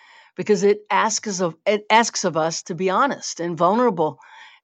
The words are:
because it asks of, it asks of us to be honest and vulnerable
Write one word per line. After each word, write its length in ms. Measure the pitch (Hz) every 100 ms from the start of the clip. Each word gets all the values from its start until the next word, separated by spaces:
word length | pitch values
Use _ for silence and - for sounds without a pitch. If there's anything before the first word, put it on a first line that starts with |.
| _ - _ -
because 280 | 185 202
it 160 | 202 208 -
asks 520 | 190 214 - 220 180
of, 140 | 180 160 -
it 200 | 208 208
asks 340 | 220 233 -
of 140 | 185 160
us 260 | 160 165
to 120 | - 165
be 140 | 185
honest 500 | 196 269 190 - -
and 180 | 170 160
vulnerable 600 | 175 220 247 170 156 135 - - - -